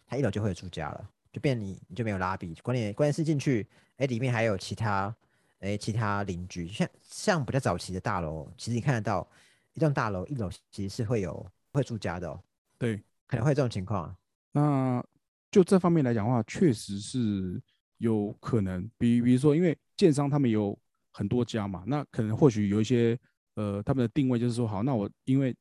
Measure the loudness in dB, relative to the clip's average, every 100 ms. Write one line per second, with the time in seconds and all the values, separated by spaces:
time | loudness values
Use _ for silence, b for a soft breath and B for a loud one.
0 | _ -2 -2 0 -4 -4 -10 -8 -8 -10
1 | -14 _ _ -4 -2 -2 -4 -10 -14 -6
2 | -4 -2 -4 -4 -8 -10 -4 -2 -4 0
3 | 0 0 0 0 0 0 -2 b b _
4 | -2 0 0 2 2 0 -4 -4 -2 0
5 | -2 -6 _ _ _ _ -6 -4 -4 -2
6 | -2 -2 -4 -6 -8 -8 -10 -4 -6 -6
7 | _ -6 0 0 0 0 0 -2 -4 -6
8 | -4 -4 -4 -8 -12 -12 -6 -4 0 -2
9 | 0 -2 -4 b b b b -2 0 0
10 | -2 -4 -6 -6 -6 -8 _ -8 -8 -4
11 | -2 -2 -2 -8 -14 _ _ -4 -2 -4
12 | -6 -6 -8 -10 -16 _ _ _ -4 -4
13 | -8 _ _ -2 0 2 0 -2 -4 -6
14 | -6 -12 _ _ _ 0 2 2 0 -2
15 | -6 _ _ _ _ 4 6 6 6 4
16 | 4 2 2 2 0 2 2 2 -2 -8
17 | -4 -2 0 0 -2 -6 -10 _ _ _
18 | 0 2 0 -4 -2 0 0 -2 -6 0
19 | 4 4 6 6 6 4 2 0 _ 4
20 | 4 6 2 2 4 4 0 -2 _ _
21 | _ -6 -2 0 0 -2 -4 -6 -4 -4
22 | -4 -4 -2 6 4 6 2 2 2 4
23 | 4 0 -6 _ _ -6 -4 -4 -2 0
24 | 0 2 0 2 0 0 -2 -2 -2 0
25 | -2 -6 0 0 0 -4